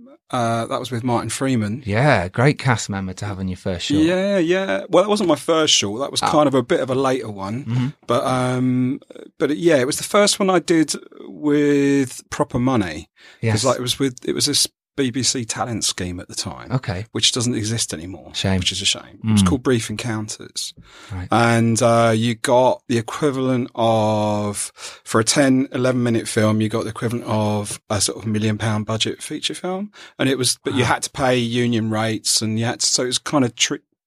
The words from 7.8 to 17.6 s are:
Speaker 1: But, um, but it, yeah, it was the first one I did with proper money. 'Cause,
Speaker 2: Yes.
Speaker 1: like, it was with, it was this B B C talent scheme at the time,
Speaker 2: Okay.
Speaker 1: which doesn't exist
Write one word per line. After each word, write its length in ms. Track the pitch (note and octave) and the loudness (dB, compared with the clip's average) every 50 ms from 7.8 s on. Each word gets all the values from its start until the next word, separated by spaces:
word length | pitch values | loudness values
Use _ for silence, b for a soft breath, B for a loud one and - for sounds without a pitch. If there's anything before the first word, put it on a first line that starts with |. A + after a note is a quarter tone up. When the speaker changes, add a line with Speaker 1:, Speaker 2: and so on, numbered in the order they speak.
| B2 C#3 - _ _ | -2 -2 -4 _ _
Speaker 1:
But, 180 | - A#2+ B2+ - | -2 0 0 0
um, 760 | C3 C3 B2+ B2+ B2+ B2+ B2+ B2+ B2+ B2 B2+ B2+ B2+ C#3+ - - - - - - - _ - | 0 0 0 0 0 0 0 0 2 2 2 0 0 -2 -4 -8 -14 -20 -20 -20 -20 _ -2
but 120 | - C3+ | -2 -2
it, 80 | D3+ F#3+ | 0 2
yeah, 180 | E3+ E3+ D#3 | 4 4 4
it 100 | C3 B2 | 4 4
was 120 | C#3+ D#3+ - | 0 -2 -4
the 60 | - | -4
first 340 | - - G3+ G#3 G3+ - - | 2 4 4 4 4 2 2
one 100 | G3+ F#3+ | 2 2
I 100 | F#3 E3+ | 2 2
did 340 | - - E3+ D#3+ D3+ C#3 - - - - - - | 2 4 4 4 2 2 -2 -6 -10 -16 -20 -18
with 1040 | - - - D3+ D3+ D3 D3 D3 D3 C#3+ C#3+ C#3+ C#3 C#3 C#3 C#3 C3+ B2+ - - - _ | -18 -16 -10 -4 0 2 4 4 4 4 4 4 4 4 4 4 2 0 -4 -10 -14 _
proper 280 | - - D3 - - B2 | -4 -4 -2 -2 -2 0
money. 500 | B2 C3+ C3 A2+ F#2+ E2 D2+ D2+ - - B B B B B B | 0 2 2 2 0 -2 -4 -10 -12 -14 B B B B B B
'Cause, 20 | |
Speaker 2:
Yes. 220 | A#2 A2+ A2+ A2 A#2+ | 0 0 0 2 2
Speaker 1:
like, 140 | C3 A#2+ - | 2 0 0
it 40 | |
was 160 | B2 B2 - - | -2 -4 -2 -2
with, 180 | C#3 C3+ B2+ - - | -2 -2 -2 -4 -6
it 100 | - - | -4 -2
was 120 | - - | 0 0
this 220 | D3 C3+ - - - _ _ _ _ _ | 0 2 0 0 -2 _ _ _ _ _
B 140 | - C#3 B2 | -2 -2 -2
B 120 | A2+ C3+ | -2 -2
C 220 | A#2 - - C3+ A2+ | -2 -2 -2 -2 -4
talent 400 | - - A2 G#2+ B2 A2+ F#2 - | -6 -4 -4 -4 -4 -4 -4 -4
scheme 340 | - - - F#2 F2+ F2 F2 | -4 -4 -4 -6 -8 -8 -10
at 80 | - - | -12 -12
the 60 | A2+ | -10
time, 380 | - - F#2 C#2 B1 A#1+ - | -10 -10 -10 -10 -12 -8 -6
Speaker 2:
Okay. 320 | A#2+ B2+ - A#2+ F2 F#2 A2 - | -4 -4 -4 -4 -6 -8 -8 -8
Speaker 1:
which 200 | - A#2 - - | -4 -2 0 0
doesn't 220 | - B2+ A#2 B2 B2 | 0 0 -2 -2 -2
exist 380 | A2+ | -2